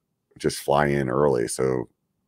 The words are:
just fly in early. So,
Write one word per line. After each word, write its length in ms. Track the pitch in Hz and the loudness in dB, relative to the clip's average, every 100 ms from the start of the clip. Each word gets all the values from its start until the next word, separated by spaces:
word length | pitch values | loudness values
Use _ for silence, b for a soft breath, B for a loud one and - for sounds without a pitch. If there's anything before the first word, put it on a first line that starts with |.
| _ _ _ - | _ _ _ -6
just 220 | 76 - | -4 -2
fly 280 | - 71 73 | 0 2 2
in 220 | 71 65 | 0 0
early. 380 | 65 73 62 58 | 2 2 2 -2
So, 420 | - 65 64 57 _ _ _ | -2 -2 -2 -6 _ _ _